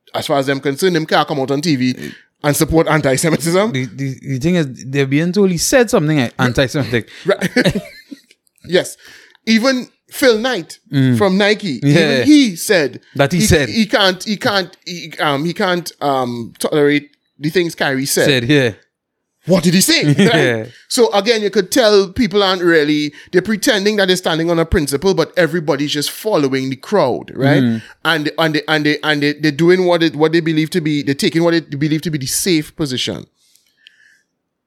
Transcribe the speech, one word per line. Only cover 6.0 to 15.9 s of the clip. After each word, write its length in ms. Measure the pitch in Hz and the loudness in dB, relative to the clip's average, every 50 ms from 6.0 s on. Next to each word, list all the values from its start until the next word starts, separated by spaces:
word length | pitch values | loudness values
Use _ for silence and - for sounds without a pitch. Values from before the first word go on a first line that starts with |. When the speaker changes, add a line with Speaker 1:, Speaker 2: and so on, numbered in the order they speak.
| 147 151 156 147 120 107 - - | 2 2 0 0 0 -2 -2 -2
Speaker 2:
anti-Semitic. 720 | 127 123 113 151 139 120 - 147 123 110 123 113 - - - - - | -2 0 0 0 -2 0 -2 -4 -4 -2 -2 -4 -4 -6 -16 -10 -2
Speaker 1:
Right. 520 | 370 - - - - - 247 - 180 - 202 | -2 -2 0 -2 -2 -2 0 0 0 -2 -2
<laughs> 100 | - - - - - - - - _ _ _ _ _ _ _ _ - 151 | -8 -10 -20 -20 -20 -20 -20 -20 _ _ _ _ _ _ _ _ -10 -2
Yes. 280 | 175 175 - - - _ - - - - - _ _ _ - | -2 -2 -2 -2 -10 _ -20 -20 -20 -20 -20 _ _ _ -2
Even 420 | 220 226 220 226 269 262 254 - - _ _ _ _ | 0 0 2 2 0 -2 -2 -6 -12 _ _ _ _
Phil 260 | - - 285 254 220 214 | -6 0 2 2 2 2
Knight 400 | 233 262 247 185 156 - - _ _ - | 0 -4 -4 -4 -8 -10 -18 _ _ -4
Speaker 2:
Mm. 260 | 143 139 131 131 123 | -2 0 2 2 2
Speaker 1:
from 200 | 110 208 190 185 | 2 2 2 2
Nike, 420 | 196 208 202 214 - 208 175 127 107 | 2 2 2 0 0 -2 -8 -6 -2
Speaker 2:
Yeah. 340 | 143 143 143 170 160 147 135 | 0 2 4 4 4 2 2
Speaker 1:
even 120 | 127 117 | 2 4
he 300 | 285 302 285 269 214 170 | 6 6 6 6 2 -2
said 420 | 160 - - 202 170 143 123 - - _ _ - | -6 -2 0 2 2 2 0 -4 -10 _ _ -2
Speaker 2:
That 160 | 131 139 135 | 0 0 2
he 80 | 180 175 | 2 0
Speaker 1:
he, 60 | 220 | 2
Speaker 2:
said. 240 | - 180 151 135 107 | 4 4 2 2 0
Speaker 1:
he 160 | 101 147 214 | 0 -2 -2
can't, 360 | - - 220 196 185 185 185 | 0 2 2 2 2 0 -2
he 140 | - 220 208 | -4 -6 -6
can't, 400 | - - 247 202 196 175 - - _ - | -4 -2 -2 -2 -2 -4 -4 -10 _ -16
he, 280 | 170 180 170 160 156 - - | -16 -14 -14 -14 -14 -6 -2
um, 260 | 175 151 139 139 156 | -2 0 0 0 -2
he 80 | 170 165 | -4 -2
can't, 360 | - 208 185 175 175 170 - | -2 -2 -2 -2 -2 -4 -8